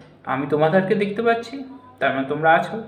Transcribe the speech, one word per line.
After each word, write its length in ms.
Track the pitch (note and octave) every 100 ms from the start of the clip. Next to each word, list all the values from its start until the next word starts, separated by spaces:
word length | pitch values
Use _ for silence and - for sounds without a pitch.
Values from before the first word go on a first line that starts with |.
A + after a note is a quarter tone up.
| - -
আমি 220 | - C3 C#3+
তোমাদেরকে 440 | D3 D#3+ F#3+ F#3+
দেখতে 280 | G#3 G3+ G3+
পাচ্ছি, 420 | A#3 A#3 - C#4 C4+ - - -
তার 160 | C3+
মানে 140 | C3 C3+
তোমরা 260 | D3 D#3+
আছো, 280 | E3+ F#3 G#3+